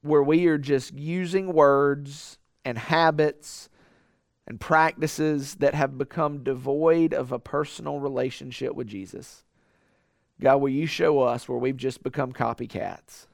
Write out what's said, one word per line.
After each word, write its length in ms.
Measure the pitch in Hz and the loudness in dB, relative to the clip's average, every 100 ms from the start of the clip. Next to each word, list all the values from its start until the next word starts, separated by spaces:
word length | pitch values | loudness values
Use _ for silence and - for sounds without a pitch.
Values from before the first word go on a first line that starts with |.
where 200 | 147 151 | 4 2
we 240 | 139 160 175 | 4 4 4
are 120 | 151 | 0
just 340 | 139 135 - | 0 0 0
using 600 | 139 151 180 175 190 190 | -12 -6 -4 -2 -2 0
words 840 | 156 143 139 143 139 139 147 - - _ _ | 6 6 6 4 0 -6 -16 -20 -20 _ _
and 140 | 131 113 | -8 -8
habits 920 | - 160 165 151 151 - - - - _ _ _ _ _ _ _ - | 0 4 4 4 0 0 -18 -20 -20 _ _ _ _ _ _ _ -18
and 140 | 113 | -16
practices 920 | - 160 160 - 151 - 156 147 139 | 2 4 4 2 -6 -2 0 0 -6
that 180 | - 139 | 0 0
have 240 | 147 139 135 | 2 -2 -2
become 480 | 139 170 151 143 | -8 -2 -4 -2
devoid 720 | 127 127 131 143 160 165 165 | -6 -4 -4 2 4 4 2
of 180 | 135 127 | 0 -4
a 60 | 123 | -8
personal 600 | - 147 147 - 151 143 | -6 -4 -4 -8 -10 -6
relationship 760 | 139 127 127 - 139 120 131 | -6 -4 -4 -6 -16 -8 -8
with 140 | - 117 | -8 -10
Jesus. 540 | 101 95 - - - _ _ _ _ _ _ _ _ _ _ | -10 -12 -16 -18 -20 _ _ _ _ _ _ _ _ _ _
God, 180 | 135 139 | 2 4
will 120 | 139 | 2
you 180 | 135 160 | -2 -4
show 340 | - 170 147 | 0 2 4
us 280 | 123 120 - | 2 -2 -6
where 80 | 123 | -4
we've 180 | 127 | -4
just 280 | 131 131 - | -2 -6 -6
become 320 | 135 - 131 | -8 -6 -6
copycats? 920 | 120 113 117 120 - 95 - _ - _ | -4 -4 -4 -8 -8 -8 -12 _ -20 _